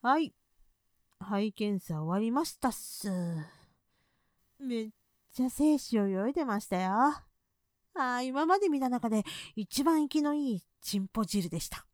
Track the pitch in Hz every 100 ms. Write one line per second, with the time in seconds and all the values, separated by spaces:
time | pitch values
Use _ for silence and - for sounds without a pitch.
0 | 240 285 330 _ _ _ _ _ _ _
1 | _ _ 190 202 214 - 208 196 - 156
2 | 156 185 226 254 320 - - - - -
3 | 208 185 175 165 156 - _ _ _ _
4 | _ _ _ _ _ _ 269 233 220 -
5 | _ _ _ - 254 - 302 302 - 226
6 | 202 190 208 285 277 208 - 185 185 202
7 | 277 294 - _ _ _ _ _ _ 359
8 | 262 247 254 262 311 392 403 294 262 247
9 | 233 214 202 - - - 208 - 285 320
10 | 294 311 294 294 285 202 - _ - 202
11 | 190 - 208 202 175 165 - - -